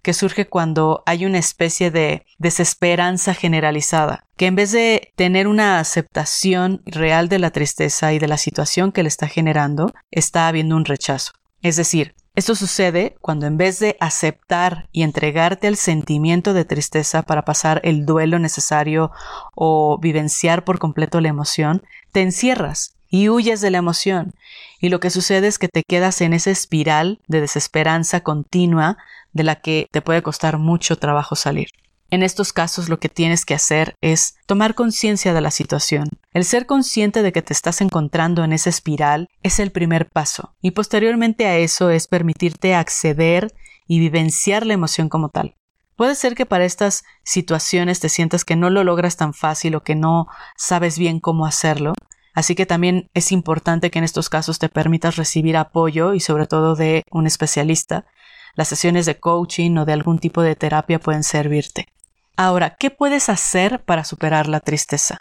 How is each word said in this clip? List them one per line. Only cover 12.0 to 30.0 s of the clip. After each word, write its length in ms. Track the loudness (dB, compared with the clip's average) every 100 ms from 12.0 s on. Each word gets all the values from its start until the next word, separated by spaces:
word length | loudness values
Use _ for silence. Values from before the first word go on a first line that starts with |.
| -2 _ _ -4
esto 160 | -2
sucede 600 | -2 -2 0 0 2 -2 -4
cuando 260 | -6 -2 -2
en 100 | 2
vez 240 | 0 2
de 160 | -2 0
aceptar 920 | -4 0 -2 -4 _ 0 0 -2 -8
y 100 | -2
entregarte 640 | 0 0 -2 0 0 2 -2
al 80 |
sentimiento 800 | 0 0 0 0 0 2 2 2
de 100 | 0
tristeza 580 | 0 -2 -2 -2 0 -2
para 220 | 0 -2
pasar 360 | 0 0 0 0
el 240 | 2 0 2
duelo 320 | 2 2 2
necesario 720 | 0 -2 -2 0 0 0 -2 -4 -16 -16 -16 -2
o 420 | 2 4 2 2
vivenciar 640 | 0 0 -2 -2 0 0
por 160 | 0 -2
completo 420 | -2 -2 0 0
la 100 | 0
emoción, 520 | -2 -4 -2 0 0 -4 -20 _
te 100 | 0
encierras 720 | 0 0 0 0 -4 -6 -10 _ _
y 180 | 2 4
huyes 320 | 4 2 0
de 120 | 0
la 60 | 2
emoción. 560 | 0 0 0 -2 -4 -12 -20 -20 -20 _
Y 80 | 0
lo 120 | 0
que 100 | 0
sucede 380 | -2 0 2 2
es 100 | 0
que 80 | -2
te 160 | -2
quedas 380 | -2 0 0 0
en 120 | 0
esa 200 | 2 0
espiral 680 | -2 -2 -2 2 0 0 -4 -2
de 140 | -2
desesperanza 800 | 0 -4 -2 -2 0 0 0 -2
continua 800 | -2 -6 -2 0 2 4 2 -2 -12 -20 _
de 100 | -2
la 140 | -2 -2
que 320 | -2 -4 -2
te 100 | -4